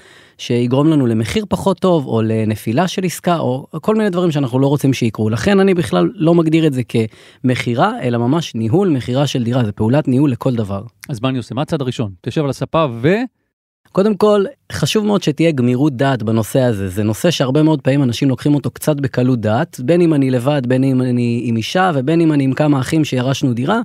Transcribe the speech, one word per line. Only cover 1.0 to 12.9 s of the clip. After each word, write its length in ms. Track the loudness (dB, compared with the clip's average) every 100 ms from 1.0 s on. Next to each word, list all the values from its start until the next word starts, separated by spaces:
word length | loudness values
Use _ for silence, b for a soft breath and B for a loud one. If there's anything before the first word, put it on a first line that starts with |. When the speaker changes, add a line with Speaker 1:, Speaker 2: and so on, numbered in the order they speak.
| 2
Speaker 1:
למחיר 380 | 0 -2 -4 -2
פחות 320 | -2 -2 0
טוב, 260 | 2 0 0
או 160 | -2
לנפילה 640 | 0 0 0 -2 -2 0 0
של 160 | -2
עסקה, 340 | -4 -4 -2 -2
או 280 | -2 -4 -8 -8
כל 120 | -2
מיני 160 | 0 0
דברים 200 | 0 0
שאנחנו 280 | 0 0 2
לא 80 | 2
רוצים 260 | 2 2
שיקרו. 380 | 0 -2 -2 -2
לכן 300 | -2 2 2
אני 140 | 4
בכלל 360 | 2 0 0 0
לא 200 | 0 2
מגדיר 320 | 4 4 2 2
את 60 |
זה 100 | 0
כמכירה, 1120 | -2 -2 -2 -6 -20 -4 -2 0 -2 0 0 0
אלא 160 | -2 0
ממש 360 | 0 0 -2
ניהול 340 | -4 0 2 2
מכירה 380 | 0 -2 0 0
של 180 | -2
דירה. 200 | -2 0
זה 80 | -2
פעולת 360 | -2 0 0 2
ניהול 220 | 2 0
לכל 240 | 0 -2
דבר. 280 | -2 -4 -6 -10 -16 -12
Speaker 2:
אז 120 | -6
מה 80 | -4
אני 100 | -4
עושה? 160 | -6
מה 80 | -6
הצד 180 | -4 -4
הראשון? 300 | -4 -6 -6 -8
תשב 240 | -8 -4
על 60 | -4
הספה 360 | -4 -2 0 0